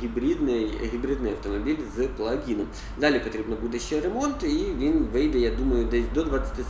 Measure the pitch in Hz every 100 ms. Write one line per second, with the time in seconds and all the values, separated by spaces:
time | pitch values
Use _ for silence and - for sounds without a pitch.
0 | 117 120 135 160 143 117 110 110 113 120
1 | 135 135 113 95 101 101 123 151 117 107
2 | 131 - 110 135 - 104 - - - -
3 | 147 131 113 107 110 104 117 120 - 156
4 | 180 226 285 269 160 156 - - 143 160
5 | 113 120 151 131 117 123 131 120 113 120
6 | 113 135 160 135 - - 123